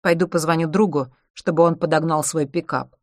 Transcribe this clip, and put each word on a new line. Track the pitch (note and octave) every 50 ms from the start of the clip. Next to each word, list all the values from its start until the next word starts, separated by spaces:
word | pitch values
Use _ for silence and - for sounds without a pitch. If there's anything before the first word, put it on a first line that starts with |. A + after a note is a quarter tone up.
Пойду | - F3+ E3+ E3 F3+
позвоню | F3 - E3+ D#3 D#3 E3+ D#3+ E3 D#3+
другу, | D3+ A3 A3 G3 C#3+ D3 C3 B2+ _ _ _ _ _
чтобы | - - - E3+ D#3 E3+
он | E3+ E3 E3
подогнал | - D#3+ D#3+ D#3 D#3+ E3 D#3+ D3+ D3+
свой | - - E3 D3+
пикап. | C#3+ - E3+ E3 - D3+ B2+ - _ _ _